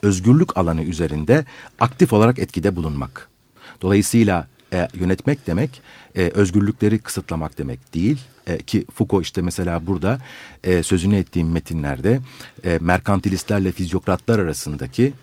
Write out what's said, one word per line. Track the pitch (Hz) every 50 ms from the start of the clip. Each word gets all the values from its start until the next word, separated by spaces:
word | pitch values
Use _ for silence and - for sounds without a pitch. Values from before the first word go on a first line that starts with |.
özgürlük | - 101 98 90 92 113 127 156 170 156 -
alanı | - 92 82 82 80
üzerinde | 80 78 80 78 87 76 76 76 76 76 123 156 151 - - - - - _ -
aktif | - 123 - - 185 -
olarak | - - 110 113 127 123
etkide | 98 - - - 80 101 95
bulunmak. | 87 80 78 73 69 65 65 - - - _ _ _ _ _ _ _ - - - _
Dolayısıyla, | - 92 101 101 101 - - 117 113 104 92 85 78 - _ _ _ _
e, | - 90 87 - -
yönetmek | 95 92 90 95 95 - 139 147 143 -
demek, | - 82 92 113 123 - - _ - - - - _ _
e, | 92
özgürlükleri | 90 85 - 101 104 92 87 104 101 101 107 - 107 104 107 107
kısıtlamak | - - - 98 - - 82 80 78 76 - -
demek | 73 67 62 65 _ _ -
değil. | 82 90 113 151 135 - - _ _ _
E, | - 87 78
ki | - - - 101 - - -
Foucault | - 110 - - 95 82
işte | - _ 98
mesela | 87 87 - - 90 90 85 85 80
burada, | 90 98 85 82 95 123 131 131 - - - - - - _ -
e, | 92 90 87
sözünü | 82 - 98 90 82 98 104
ettiğim | 98 87 - - 87 82 82
metinlerde, | 82 82 - - 82 80 73 71 69 64 67 98 123 135 127 - - - - - _ - -
e, | 90 85 82
merkantilistlerle | 82 87 90 90 - - 101 95 - 104 95 90 - - 107 101 95 92
fizyokratlar | 85 - 95 85 90 90 - - 92 87 - - 117 107
arasındaki | 95 82 73 - - 76 73 71 65 65 - - 120 139 139 135